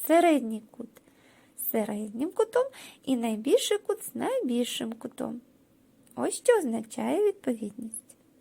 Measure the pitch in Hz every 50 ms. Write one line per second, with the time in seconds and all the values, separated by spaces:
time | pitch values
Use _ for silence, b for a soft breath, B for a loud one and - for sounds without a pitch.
0 | - - 311 339 339 339 311 262 233 220 220 214 - - - - 233 - _ -
1 | b b b b b b b b b b b - - - - 226 208 214 208 208
2 | 214 214 208 233 285 370 - - 440 453 - 494 523 539 B B B B B B
3 | _ - 262 233 233 226 220 214 220 269 381 - - - 427 415 - - 403 -
4 | - - - 226 254 392 523 523 403 254 240 240 247 - - - 247 226 226 -
5 | - 247 - - 247 226 233 240 - _ _ _ _ _ _ _ _ _ _ _
6 | _ _ - 247 247 370 - - - - 480 415 320 240 226 220 220 - - -
7 | 220 233 285 381 427 403 392 - - 262 240 214 220 202 - - 226 226 - -
8 | - - - _ _ _ _ _